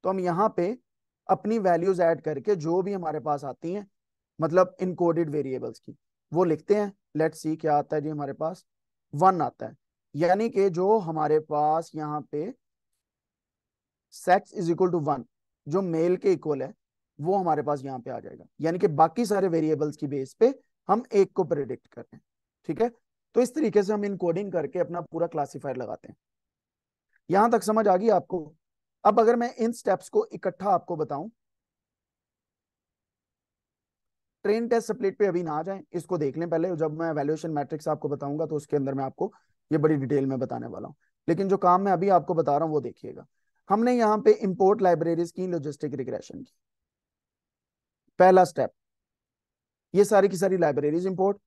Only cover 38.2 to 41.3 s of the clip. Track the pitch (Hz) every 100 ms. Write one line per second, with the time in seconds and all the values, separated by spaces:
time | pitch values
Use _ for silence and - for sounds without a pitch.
38.2 | 143 147 160 151 - 147 135 135 135 -
39.2 | 127 _ _ _ _ 156 151 151 131 147
40.2 | 135 135 127 123 120 92 104 - _ _
41.2 | -